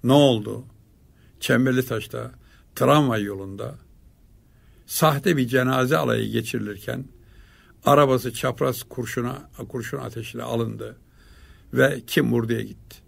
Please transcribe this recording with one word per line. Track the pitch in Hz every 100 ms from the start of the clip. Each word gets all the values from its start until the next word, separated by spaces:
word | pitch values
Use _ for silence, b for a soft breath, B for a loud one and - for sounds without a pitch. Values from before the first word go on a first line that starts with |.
Ne | 120
oldu? | 143 139 113 104 107 - - _ _ _ b b b
Çemberlitaş'ta | - 123 131 127 123 113 - 120 117 - b b b
tramvay | - 127 147 139 110
yolunda | 101 98 98 98 113 - - - - _ _ - b b b b -
sahte | - 160 139 - 147
bir | 120
cenaze | 127 127 131 127 160
alayı | 131 113 110
geçirilirken | 113 113 117 104 101 110 123 139 - b b b b b b
arabası | - 143 143 127 123
çapraz | 113 131 - 135 117
kurşuna, | - - 113 - 123 139 - - 117
kurşun | 127 113 135
ateşiyle | 120 - 113 117
alındı | 120 117 113 110 110 - b b b b b b b
ve | 127 135 139 -
kim | - 120
vurduya | 120 113 113
gitti. | 104 - - -